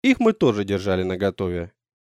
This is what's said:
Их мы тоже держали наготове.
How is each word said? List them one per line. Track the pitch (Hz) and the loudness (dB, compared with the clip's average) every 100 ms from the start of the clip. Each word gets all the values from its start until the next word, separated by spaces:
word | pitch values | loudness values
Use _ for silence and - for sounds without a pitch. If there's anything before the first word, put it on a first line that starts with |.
Их | 254 254 | 2 2
мы | 226 | 2
тоже | 214 139 104 | 2 2 2
держали | 98 98 98 92 | 0 -2 0 0
наготове. | 92 92 98 92 95 87 85 _ _ _ _ | 0 -2 -2 -2 -6 -4 -8 _ _ _ _